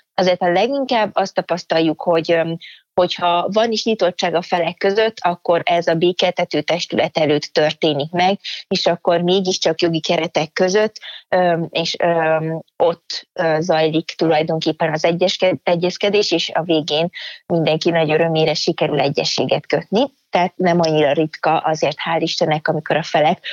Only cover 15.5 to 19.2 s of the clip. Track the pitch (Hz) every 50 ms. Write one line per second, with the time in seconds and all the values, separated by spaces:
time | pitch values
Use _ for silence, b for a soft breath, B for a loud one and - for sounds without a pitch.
15.5 | 170 - - 185 175 165 180 180 - - 208 202 196 208 208 - 170 165 - -
16.5 | - 160 160 180 160 156 147 - 147 156 165 180 B B B B B B B -
17.5 | 170 165 156 156 156 160 - 175 170 165 160 151 151 160 165 165 160 160 156 156
18.5 | 151 - - 175 160 - 156 147 151 139 135 143 - -